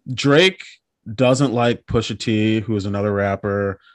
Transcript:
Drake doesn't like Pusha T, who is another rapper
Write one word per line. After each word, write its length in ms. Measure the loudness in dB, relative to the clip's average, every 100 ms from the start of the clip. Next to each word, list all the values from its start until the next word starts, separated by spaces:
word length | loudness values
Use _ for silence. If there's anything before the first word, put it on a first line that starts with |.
| -12
Drake 500 | -2 4 6 4 2 -12 -20 _ _ -16
doesn't 380 | 0 2 2 2
like 320 | 2 0 -2 -2
Pusha 320 | -4 -4 -6
T, 420 | -2 0 2 0
who 140 | -2 -4
is 100 | -4
another 260 | -4 -2
rapper 680 | 0 -2 -2 -4 -4 -4 -6 _